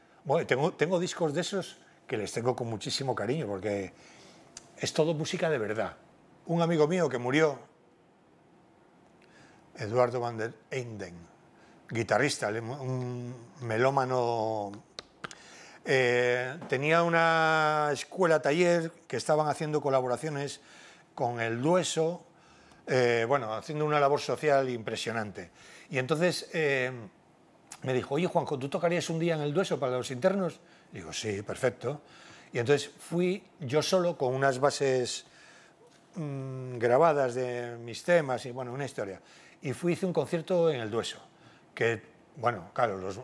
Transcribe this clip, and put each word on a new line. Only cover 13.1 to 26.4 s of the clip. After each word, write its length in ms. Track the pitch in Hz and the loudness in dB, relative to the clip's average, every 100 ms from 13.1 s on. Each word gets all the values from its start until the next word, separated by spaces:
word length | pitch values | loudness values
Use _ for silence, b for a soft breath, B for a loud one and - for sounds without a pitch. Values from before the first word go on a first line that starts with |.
| 123 120 127 117 - | -8 -10 -14 -18 -12
melómano, 1120 | 120 110 131 139 127 127 117 117 110 110 101 104 - - - _ - B B B B B | -4 2 4 4 2 2 0 0 -2 -2 -6 -10 -16 -20 -20 _ -18 B B B B B
eh, 760 | - 135 123 123 123 123 127 160 - | 0 4 4 4 2 2 -2 -8 -4
tenía 360 | 131 147 165 | -2 4 4
una 840 | 170 165 165 165 160 160 156 151 147 | 4 4 4 4 4 4 4 2 0
escuela 500 | 139 - 185 175 156 | -2 -4 0 4 4
taller 500 | 156 156 175 175 165 - - | 4 4 4 4 0 -8 -8
que 100 | 120 | -4
estaban 300 | - 151 151 | 2 2 2
haciendo 340 | 139 156 151 | -2 -2 -2
colaboraciones 800 | 143 135 127 120 156 143 143 - B B B B _ | 2 2 2 -2 -4 -4 -6 -8 B B B B _
con 260 | - 123 120 | -4 -4 -2
el 220 | 113 117 | -2 0
Dueso, 640 | 143 180 156 160 160 175 - B B B B B - | 2 2 2 0 -2 -2 -12 B B B B B 0
eh, 380 | 131 123 117 113 | 4 4 4 2
bueno, 260 | 139 110 | 0 0
haciendo 320 | 110 - 151 151 | -6 -6 -4 0
una 140 | 147 | 4
labor 200 | 139 143 | 4 4
social 500 | - 147 151 139 131 | 0 0 4 4 2
impresionante. 840 | 120 107 110 - 113 107 95 87 B B B B | -2 -6 -6 -4 -4 -6 -8 -14 B B B B
Y 80 | 135 | -4
entonces, 520 | 131 156 175 - | 0 2 2 0